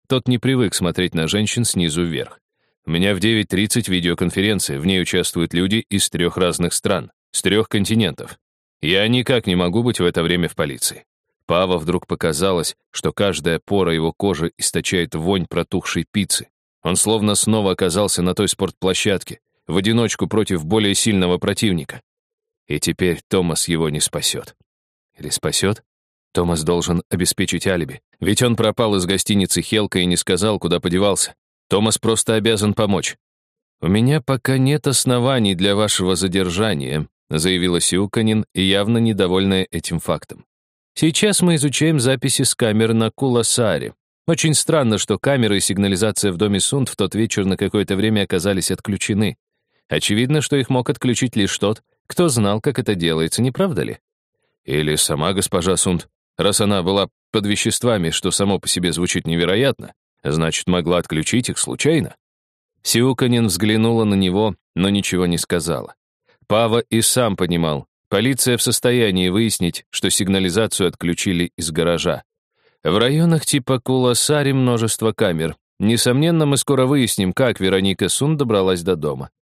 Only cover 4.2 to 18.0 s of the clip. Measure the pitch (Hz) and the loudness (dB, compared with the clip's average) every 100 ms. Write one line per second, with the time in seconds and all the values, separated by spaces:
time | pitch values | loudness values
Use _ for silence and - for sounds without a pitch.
4.2 | 90 95 101 101 - 71 85 95 87 92 | -2 0 0 0 -2 -2 0 0 0 0
5.2 | - 87 82 85 95 110 - 101 - 80 | -2 -2 -2 0 0 -2 -2 -2 -2 -2
6.2 | 85 87 90 82 87 - - 95 - _ | -2 0 -2 0 -2 -2 -2 -2 -4 _
7.2 | _ - - 101 110 110 98 113 98 71 | _ -4 0 0 0 -2 0 2 0 -4
8.2 | - - _ _ _ _ 76 95 107 123 | -14 -18 _ _ _ _ 0 2 2 0
9.2 | 120 123 104 90 87 101 120 110 87 85 | 2 0 2 0 2 0 0 0 0 0
10.2 | 82 87 85 - 80 64 - - _ _ | 0 0 -2 -2 -4 -4 -6 -8 _ _
11.2 | _ _ - 85 92 90 78 87 - 90 | _ _ -2 0 2 0 0 -4 -4 -2
12.2 | 85 73 95 87 78 - _ - 80 - | -2 0 0 0 -2 -8 _ -6 -6 0
13.2 | 101 78 80 82 - 101 90 82 80 - | -2 0 -2 -4 -2 0 0 0 -2 -2
14.2 | 101 78 82 - - 85 - 92 85 - | -4 -2 -4 -4 -4 -4 -2 -2 -2 -4
15.2 | 82 98 80 82 82 - - 87 82 107 | -2 -2 -2 -4 -4 -4 -4 -6 -4 -4
16.2 | 95 - - _ _ _ 82 92 104 110 | -2 -4 -6 _ _ _ -2 0 0 2
17.2 | 104 101 - 110 98 92 92 87 | 2 0 2 2 0 0 0 0